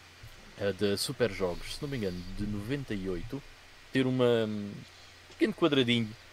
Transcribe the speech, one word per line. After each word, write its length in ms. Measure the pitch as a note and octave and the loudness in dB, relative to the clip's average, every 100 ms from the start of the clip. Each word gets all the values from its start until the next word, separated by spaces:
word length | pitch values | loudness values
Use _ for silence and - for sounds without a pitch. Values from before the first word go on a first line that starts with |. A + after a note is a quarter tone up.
| - - - - - - | -20 -20 -20 -20 -18 -4
eh, 160 | G2+ | -4
da 240 | F#2 G2+ G2 | 0 0 2
Super 340 | - - A2+ | -2 0 0
Jogos, 440 | F#2+ F#2 E2+ - - | 0 -2 -2 -8 -8
se 60 | |
não 60 | D3 | -6
me 80 | C3+ | -4
engano, 260 | G2 F2+ F2 - | -4 -4 -6 -4
de 80 | G#2 | -4
noventa 480 | G#2 G#2 C#3+ C3 | -4 -4 -4 -4
e 140 | G#2 F#2+ | -4 -4
oito, 340 | F2 A#2 C#3 - - - - - | -4 -6 -8 -12 -20 -20 -20 -2
ter 120 | C3+ B2+ | 2 2
uma, 400 | B2+ B2 A#2 A2 | 4 4 4 2
um 280 | G#2+ G2+ - - - - - - | -2 -6 -10 -14 -20 -20 -20 -18
pequeno 240 | - C4+ | 0 0
quadradinho 560 | - E3 C#3 A#2+ A#2+ A2 A2+ - | 4 4 6 4 4 0 -6 -18